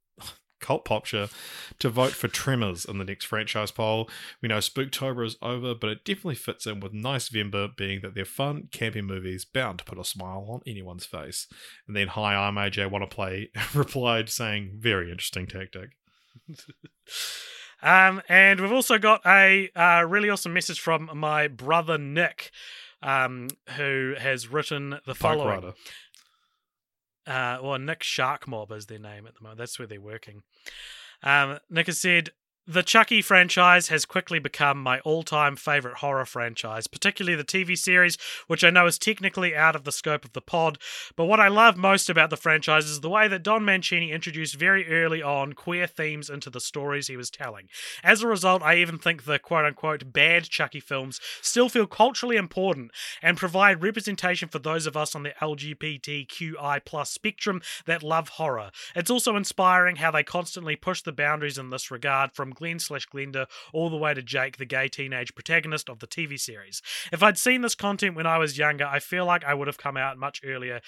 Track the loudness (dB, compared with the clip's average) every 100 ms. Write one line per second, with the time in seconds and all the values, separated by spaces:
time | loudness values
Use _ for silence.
0 | _ _ -20 -20 _ _ -4 -2 0 -4
1 | -2 -6 -6 -10 -16 -16 -18 -6 -2 2
2 | 0 0 -4 -4 -2 0 -2 -4 -8 -8
3 | -8 -10 -6 -6 -4 -4 -4 -2 0 0
4 | -2 -10 -16 -8 -2 0 0 -2 -4 -4
5 | -4 -4 -6 -6 -8 -6 -6 -4 -4 -6
6 | -4 -4 -4 -6 -8 -8 -8 -8 -10 -8
7 | -4 -4 -4 -4 -4 -4 -4 -6 -6 -6
8 | -8 -8 -8 -4 -4 -4 -10 -6 -6 -4
9 | -6 -6 -6 -8 -6 -4 -4 -6 -12 -12
10 | -10 -8 -10 -10 -12 -14 -12 -14 -14 -14
11 | -14 -12 -10 -10 -12 -16 -20 -20 -6 -2
12 | -2 0 0 2 0 -2 -2 -2 -4 -4
13 | -6 -6 -6 -6 -8 -8 -4 0 0 0
14 | 0 0 -2 -4 -4 -6 -8 -4 0 0
15 | -2 -6 -8 -6 -8 -10 -14 -14 -18 _
16 | _ _ _ _ -20 -20 -20 -20 -20 _
17 | -14 -10 -8 -10 -14 -18 -20 0 6 8
18 | 8 4 4 8 8 8 4 0 4 4
19 | 6 4 8 8 8 6 2 4 6 6
20 | 4 2 0 -2 -2 -4 -4 -4 0 0
21 | -2 -4 -2 0 0 -2 0 2 2 -2
22 | -2 -2 -2 -4 -14 -16 -20 -18 -20 _
23 | -2 0 0 -4 -12 -16 -14 -6 -2 -2
24 | -2 -4 -2 -2 -4 -6 -4 -6 -8 -10
25 | -12 -2 0 2 0 -2 -6 -16 -20 -20
26 | -20 _ _ _ _ _ _ _ _ _
27 | _ _ -8 -4 -4 -4 -6 -6 -6 -8
28 | -6 -2 -2 -2 -8 -10 -10 -14 -14 -16
29 | -18 -20 -20 _ -20 -14 -12 -12 -14 -14
30 | -14 -16 -16 -20 _ _ -20 -18 -18 -20
31 | -20 -8 2 2 2 -2 -4 -2 -2 -2
32 | 2 2 0 -8 _ _ -4 -2 4 6
33 | 6 4 6 6 6 6 8 8 6 0
34 | -2 -4 -2 -2 -4 0 2 2 0 -2
35 | 0 -2 0 2 2 0 -2 -2 -2 -6
36 | -2 -2 -2 -6 -6 -6 -8 -8 -8 -4
37 | -2 -2 -2 -2 -2 -2 -2 -2 4 6
38 | 6 4 -6 -12 -4 4 6 8 6 4
39 | 0 -2 -2 -2 -2 4 4 4 -4 -6
40 | -2 -4 -4 -12 -4 0 0 0 -8 -12
41 | -10 -2 2 6 6 8 8 8 4 4
42 | 4 4 4 2 2 2 4 2 2 -4
43 | 0 4 4 2 0 2 4 2 2 -2
44 | -2 -4 -8 -6 -6 0 2 2 2 2
45 | 2 0 -2 -2 -2 -6 -4 -2 -2 -4
46 | -6 -6 -10 -12 -12 -10 -8 -6 -4 -4
47 | -6 -10 -12 -10 -12 -12 -18 -16 -14 -2
48 | 2 4 2 2 4 4 4 4 2 0
49 | -2 -2 -2 -4 0 0 0 0 -4 -6
50 | -2 2 4 4 2 -2 -4 -6 -8 -6
51 | -6 -10 -12 -8 0 2 4 4 0 4
52 | 4 4 0 0 0 -2 -2 -2 -6 -12
53 | -12 -2 0 0 0 4 4 4 0 -2
54 | -6 -4 -2 -2 -4 -6 -4 -4 -2 -4
55 | -4 -6 -10 -6 -6 -6 -10 -10 -10 -10
56 | -8 -10 -10 -10 -10 -8 -4 -4 -4 -8
57 | -6 -6 -6 -4 -4 -4 -6 -10 -4 -4
58 | 0 -2 -2 -4 -4 -4 -8 -14 -8 -4
59 | 0 2 2 0 -2 4 6 8 6 4
60 | 2 2 0 -2 -6 -8 -6 -6 -4 -4
61 | -6 -2 -2 0 -4 -8 -10 -10 -10 -6
62 | 0 2 0 -2 -10 -8 -10 -8 -8 -8
63 | -10 -10 -8 -6 -8 -10 -8 -4 -2 0
64 | -2 -2 -4 -2 -2 -4 -6 -2 -2 -4
65 | -8 -8 -8 -12 -2 0 0 -4 -8 -14
66 | -12 -8 -8 -6 -10 -10 -14 -14 -10 -10
67 | -8 2 4 4 2 2 0 -2 -2 0
68 | -2 0 0 2 0 0 0 0 -2 -2
69 | -2 -2 2 2 2 -2 -2 -6 -6 -4
70 | -4 -4 -8 -8 -8 -8 -8 -10